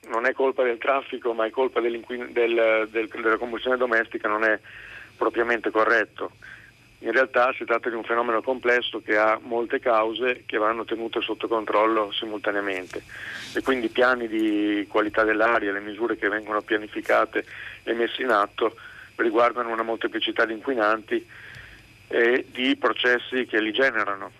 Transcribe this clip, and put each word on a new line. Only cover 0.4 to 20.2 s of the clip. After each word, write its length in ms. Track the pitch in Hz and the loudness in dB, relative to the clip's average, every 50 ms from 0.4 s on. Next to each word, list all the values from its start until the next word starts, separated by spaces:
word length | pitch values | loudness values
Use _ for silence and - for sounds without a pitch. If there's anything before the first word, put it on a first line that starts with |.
| 135 135 131 - 131 | 2 0 2 2 0
del 140 | 123 117 113 | 0 0 -2
traffico, 560 | - 143 135 135 131 - - 123 - 123 117 | 0 0 0 0 0 -4 -10 -4 -2 -2 0
ma 120 | 113 110 | 0 -2
è 40 | 110 | -2
colpa 300 | 113 131 131 127 - 123 | 0 0 0 0 0 0
dell'inquin-, 540 | 117 120 117 117 113 - 127 120 120 127 - | -2 0 -2 -4 -8 -8 -8 -8 -8 -6 0
del, 560 | 120 117 117 113 113 113 113 110 110 110 107 | 0 2 2 4 4 4 4 4 2 0 -2
del, 160 | 110 113 110 104 | -2 -4 -4 -4
della 300 | - 120 117 113 110 110 | -6 -2 0 2 2 2
combustione 400 | 123 123 117 113 - 127 127 127 | 0 -4 -6 -4 -2 0 0 0
domestica 500 | 131 123 113 113 113 - - 113 - 110 | 2 2 2 0 0 0 -4 -4 -2 -2
non 160 | 107 107 113 | 0 2 2
è 160 | 110 107 101 - - - - - - - - - - - | 2 2 2 -2 -12 -20 -18 -18 -18 -18 -18 -20 -20 -6
propriamente 560 | - 127 113 - - 120 117 120 113 - 110 | 0 0 0 2 2 0 2 0 0 0 0
corretto. 600 | 98 110 110 107 117 113 104 - _ - 95 90 - - - - - - - - _ _ - _ - - | 2 2 4 4 4 2 2 0 _ -10 -10 -10 -10 -14 -20 -20 -20 -20 -20 -20 _ _ -20 _ -20 -10
In 120 | - 117 113 | -6 0 2
realtà 400 | 123 131 123 - 123 120 127 127 - | 2 2 2 4 2 2 2 2 -4
si 60 | 120 | -2
tratta 240 | 110 117 113 - 131 | -2 -2 0 0 -2
di 60 | 113 | -4
un 80 | 113 107 | -4 -4
fenomeno 380 | - 117 117 120 120 117 110 | -2 0 0 0 2 0 0
complesso 600 | 104 - 131 127 117 120 120 123 117 104 - 110 | 0 0 -4 0 2 2 2 2 0 -2 -6 -8
che 160 | 101 - 107 107 | -4 0 2 4
ha 220 | 107 110 107 110 | 4 4 2 0
molte 380 | - 135 117 117 120 107 - 131 | -2 -4 -2 -2 -2 -2 -4 -2
cause 640 | - 131 117 110 110 110 113 110 123 127 123 123 - | 0 2 2 4 2 2 -2 -2 -2 -2 -2 -4 -6
che 120 | - - 113 | -6 -2 0
vanno 260 | 107 107 113 117 107 | 0 0 0 -2 -4
tenute 380 | - 120 113 113 113 - 120 | -6 -4 -4 -4 -4 -4 -4
sotto 260 | 104 - 110 104 - 104 | -2 -4 -6 -6 -4 -2
controllo 640 | 113 113 107 - 107 104 107 110 113 110 107 101 | -2 -2 -2 2 2 4 4 4 4 2 0 0
simultaneamente 880 | 101 - 117 110 104 104 95 107 101 104 101 101 95 92 90 87 - - - - - - - - - - - - - | -4 -8 -8 -6 -8 -6 -4 -2 -2 -2 -2 -4 -4 -6 -8 -8 -10 -12 -12 -12 -16 -14 -14 -12 -12 -12 -12 -6 -6
e 60 | 160 | -4
quindi 260 | - - 135 127 117 110 | 0 0 0 0 0 -2
piani 400 | - 120 120 127 127 123 120 113 | 2 4 4 4 4 2 0 -2
di 580 | 107 110 110 110 104 104 104 104 104 104 101 92 | 0 2 2 2 4 2 2 2 2 0 -2 0
qualità 340 | - 110 107 107 101 - 110 | 2 2 2 2 2 2 4
dell'aria, 480 | 110 110 104 110 117 117 113 104 101 | 4 4 4 4 4 2 2 0 0
le 80 | 98 101 | -4 -4
misure 360 | 104 104 101 98 113 117 113 - | -6 -8 -6 -4 -2 -2 -2 0
che 100 | - 104 | 0 -2
vengono 340 | 101 107 107 104 107 107 | -2 -2 -4 -2 -2 -4
pianificate 840 | 101 - 110 107 107 104 - 113 101 - 117 113 110 107 - 107 - - - - - - - - - | 0 0 -2 -2 -2 -4 -10 -10 -2 2 2 2 2 2 -2 -6 -6 -6 -12 -14 -14 -14 -16 -12 -6
e 100 | - 117 | -4 -2
messe 300 | 117 117 113 - - 131 | 0 0 -2 -2 -4 0
in 60 | 131 | 2
atto 440 | 113 104 101 101 - - 120 110 - - - - - - - - - | 2 2 2 0 0 -2 -2 -2 -2 -4 -20 -20 -18 -20 -20 -20 -4
riguardano 540 | - 120 117 107 113 120 120 110 120 120 117 | -2 0 2 4 4 4 4 2 0 -4 -4
una 120 | 117 113 113 | -2 -4 -2
molteplicità 600 | 113 113 107 - 113 - 113 | -2 -4 -4 -4 -4 -4 -2